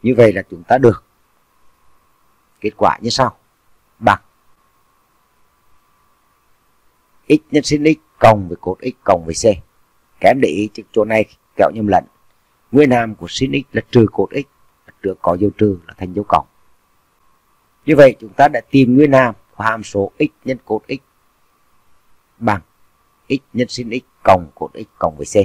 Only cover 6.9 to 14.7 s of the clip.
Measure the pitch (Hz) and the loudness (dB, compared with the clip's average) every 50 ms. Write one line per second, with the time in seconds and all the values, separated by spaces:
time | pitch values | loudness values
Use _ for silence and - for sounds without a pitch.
6.9 | _ _ _ _ _ _ _ _ 143 151 _ _ - 147 135 - 151 151 147 156 | _ _ _ _ _ _ _ _ 0 0 _ _ -4 -4 -2 -2 -4 0 0 0
7.9 | 156 - _ _ _ _ - 113 110 104 95 87 85 - - 90 92 _ - 127 | -2 -2 _ _ _ _ 4 4 4 4 0 -8 -12 -10 -8 -8 -8 _ -10 -12
8.9 | 123 _ _ - 95 87 82 80 82 - - 113 104 80 - _ _ _ _ _ | -12 _ _ 0 0 0 0 -8 -10 0 0 0 0 0 -6 _ _ _ _ _
9.9 | _ _ _ _ _ _ - 98 123 135 127 95 76 92 104 107 _ - 107 _ | _ _ _ _ _ _ 2 2 2 2 0 -2 -2 -4 -6 -6 _ -16 -20 _
10.9 | _ 113 107 107 110 110 104 _ _ _ _ _ _ - 101 71 85 113 107 104 | _ -2 -2 0 0 -2 -2 _ _ _ _ _ _ 0 0 0 0 -2 -2 0
11.9 | 95 87 - _ _ _ _ _ _ _ _ _ _ _ _ _ - 135 151 135 | 0 0 -2 _ _ _ _ _ _ _ _ _ _ _ _ _ 2 2 4 4
12.9 | 123 120 117 113 107 - 85 85 - - 131 135 139 139 131 _ - - - _ | 2 0 -2 -4 -8 -12 -14 -14 -6 -6 -6 -4 -4 -6 -8 _ -8 -8 -8 _
13.9 | - 123 113 101 - - 98 - - 139 139 _ _ _ _ _ | 4 4 4 4 2 -4 -4 -4 -4 -10 -10 _ _ _ _ _